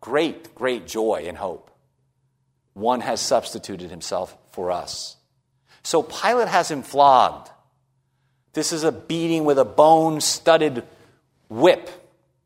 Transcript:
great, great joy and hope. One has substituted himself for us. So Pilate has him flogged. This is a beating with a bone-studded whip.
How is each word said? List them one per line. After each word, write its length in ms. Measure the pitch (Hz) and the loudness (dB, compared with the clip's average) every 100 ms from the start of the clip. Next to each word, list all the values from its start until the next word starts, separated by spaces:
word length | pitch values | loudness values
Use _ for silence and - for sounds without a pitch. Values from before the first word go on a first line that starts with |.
great, 540 | - 139 160 - - | -4 -2 -2 -6 -18
great 320 | - 123 120 82 | -6 -6 -6 -8
joy 380 | 110 110 87 82 | -4 -2 -4 -6
and 120 | 85 | -10
hope. 320 | 95 78 _ _ _ _ _ _ _ _ _ _ _ | -10 -12 _ _ _ _ _ _ _ _ _ _ _
One 260 | 98 110 123 | -6 -2 -2
has 200 | 110 110 | -2 -6
substituted 720 | - 120 - 107 - 92 90 | 0 -2 -2 -12 -12 -14 -14
himself 460 | 87 - 90 92 - _ | -14 -8 -8 -8 -14 _
for 200 | - 90 | -8 -6
us. 460 | 87 73 - - - _ _ _ _ _ _ | -6 -8 -12 -14 -18 _ _ _ _ _ _
So 200 | - 165 | -2 -2
Pilate 460 | - - 196 247 202 | -2 -4 -2 0 0
has 220 | 180 165 | 0 -2
him 120 | 147 | -6
flogged. 680 | 117 135 143 131 95 - - _ _ _ _ _ _ _ _ _ _ | -6 4 6 6 4 0 -18 _ _ _ _ _ _ _ _ _ _
This 200 | 156 151 | -6 -4
is 120 | 165 | -2
a 80 | 160 | -2
beating 520 | 117 - 165 165 165 | -4 -6 -4 -2 0
with 140 | 151 135 | 2 2
a 60 | |
bone-studded 1200 | 117 - 156 160 160 156 - - - 160 156 123 - _ _ _ _ _ _ | 2 6 6 6 4 0 -4 -2 2 4 2 -2 -10 _ _ _ _ _ _
whip. 400 | 110 170 156 - - _ _ _ _ | 2 4 4 -2 -20 _ _ _ _